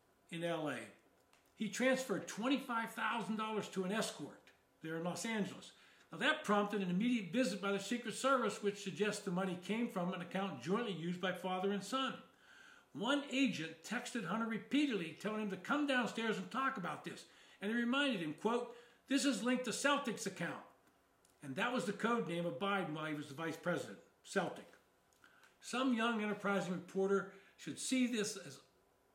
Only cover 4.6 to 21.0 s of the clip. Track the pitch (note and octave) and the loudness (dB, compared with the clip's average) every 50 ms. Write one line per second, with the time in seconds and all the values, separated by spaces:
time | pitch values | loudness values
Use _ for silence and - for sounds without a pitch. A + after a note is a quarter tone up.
4.6 | _ _ _ _ - D#3+ D#3+ E3 E3 F3 E3+ - - A3+ A3+ G#3+ F#3+ - - - | _ _ _ _ -8 -6 -4 -2 -2 -2 -2 -2 -2 -2 0 0 0 -2 -4 -8
5.6 | - - - - - - - - - _ - D#3 G#3 C#4+ D4+ D4+ - - G#3 G3+ | -14 -16 -20 -20 -20 -20 -20 -20 -18 _ -4 0 2 2 2 2 2 2 4 4
6.6 | G#3 G3+ G#3+ G#3 F#3+ F3+ F3 F#3 A3+ B3 B3+ A#3 G3 E3 D#3+ B3 C4 G3 G3 F#3+ | 4 4 2 0 2 2 2 2 4 4 4 2 0 2 2 4 4 4 2 0
7.6 | F#3 G3 G3+ F#3+ - - B3 A#3 - A3 F#3+ - - C4+ C#4 B3+ A#3 G#3 G3 - | 0 0 0 0 0 -2 -2 -2 -2 -4 -4 0 4 4 4 4 4 2 0 0
8.6 | G#3 G3+ G3+ - - G3 D#3 C#3+ G#3 G#3 G3+ - - G3 F3 F3+ G3 F#3+ F3+ F3+ | 0 0 0 0 -4 -6 -2 0 2 0 0 0 -2 -2 0 0 0 0 -2 -4
9.6 | - - G#3 A3+ A#3+ A#3 - F#3+ F3 F3+ F#3+ F3 F3 - - F#3+ G3 G3 D#3 B2+ | -4 -2 0 0 0 0 0 0 0 0 -2 -4 -6 -4 -2 -2 -2 -2 -4 -4
10.6 | A#2 D#3 F#3+ A#3+ A#3+ G#3+ F#3 D#3 D#3+ F3 F3+ F3+ G3 F#3 F3+ F3+ - F#3 F#3 F#3 | -2 0 0 2 2 0 -2 -2 -2 -2 -2 0 0 0 0 0 -2 -2 0 0
11.6 | F#3 G3 G3+ G3 F#3 - B3+ C4+ C4+ A#3+ F3 - - - _ _ - - - - | 2 2 0 0 -2 -2 -2 0 0 -2 -4 -6 -12 -18 _ _ -20 -20 -20 -20
12.6 | - - - - - _ - C3+ F#3+ A#3+ C#4+ D4 C4+ - B3 C4 C#4 A#3 D#3+ C3+ | -20 -20 -20 -20 -20 _ -8 -2 0 2 2 2 2 0 2 4 4 4 4 0
13.6 | D#3+ D#3+ D#3 - - - G#3+ A#3+ A#3+ - - A#3+ F#3+ D#3+ F#3+ A3+ A3+ A3 A3+ G3+ | -4 -6 -6 -10 -8 -4 -4 -4 -4 -4 -4 -4 -2 0 0 0 0 0 -2 -4
14.6 | - - - C#4+ D4+ C#4 A#3 F#3+ E3+ D#3+ D3+ - - G3+ G#3+ G#3+ G#3+ G3+ F#3 F3+ | -2 2 2 4 4 4 2 0 -2 -4 -6 -6 -4 -4 -2 -2 -2 -2 -4 -4
15.6 | - - B3 D4 D4+ C#4 C4 B3+ A#3+ G3 - A#3 A3+ A3+ G3+ F3 F#3+ - - B3 | -2 -2 0 2 2 2 2 2 2 2 0 0 0 0 0 0 -2 -4 -2 0
16.6 | C4+ C4 C4 - E3+ D#3+ D3 - - E3 - - - - - - - - - - | 0 0 0 -2 -4 -6 -6 -6 -8 -10 -10 -10 -14 -18 -20 -20 -20 -20 -14 -8
17.6 | - G3+ A3+ A#3+ A#3+ A#3 B3 C#4 C#4+ C#4 A#3+ F#3 E3 D3+ D3+ - - G#3+ A#3+ A#3+ | -4 -2 0 2 2 2 4 4 4 2 2 2 0 -2 -4 0 0 2 2 2
18.6 | A#3+ - - - - - - _ _ - C4 C#4+ - C#4+ B3+ G3 A3 B3 B3+ - | 0 -2 -8 -14 -20 -20 -20 _ _ 0 2 4 4 4 2 2 2 2 2 2
19.6 | - A3+ F#3+ - - C#4+ C#4+ C#4 C4+ B3 G3+ - - G3 F3+ - E3+ D#3+ C3+ - | 2 -2 -2 2 4 4 4 4 2 0 -2 -2 -4 -6 -4 -4 -4 -4 -4 -6
20.6 | - - - _ _ _ _ _ | -10 -14 -20 _ _ _ _ _